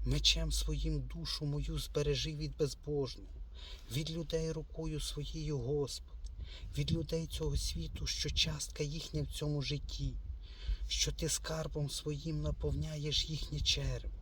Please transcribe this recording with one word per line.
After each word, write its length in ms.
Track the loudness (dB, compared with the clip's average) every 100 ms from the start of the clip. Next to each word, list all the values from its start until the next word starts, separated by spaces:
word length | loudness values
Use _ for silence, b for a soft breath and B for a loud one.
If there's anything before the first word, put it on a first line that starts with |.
| 4
Мечем 460 | 6 6 4 2
своїм 500 | 0 0 0 2 0
душу 440 | -2 -6 -4 -2 0
мою 340 | 0 0 -2
збережи 560 | 0 2 2 2 0 -2
від 220 | -4 0
безбожного, 720 | 0 0 -2 0 0 -4 -10 -10 -10 B B B -4
від 200 | -2 0
людей 400 | -2 0 0 2
рукою 480 | -2 -4 -4 -2 0
своєю, 600 | -2 -2 -4 -2 0 0
Господи, 580 | 2 2 0 -4 -8 -8 -8 -8 B B B 0
від 140 | 2
людей 360 | 2 2 -2 -2
цього 300 | 0 2 2
світу, 500 | 0 -2 -4 -2 -2
що 220 | 0 2
частка 540 | 4 4 2 -4 -2
їхня 400 | -2 -2 -2 -2
в 40 | 0
цьому 340 | 0 0 2
житті, 520 | 0 -2 -2 0 0 -2 -6 -8 B B B B 0
що 240 | 2 2
ти 180 | 2 0
скарбом 600 | 0 0 -2 0 0 0
своїм 520 | -2 -2 -2 0 2
наповняєш 880 | 2 2 2 2 2 0 2 2 2
їхнє 300 | 0 -2 2
черево 560 | 4 4 2 0 -2 -6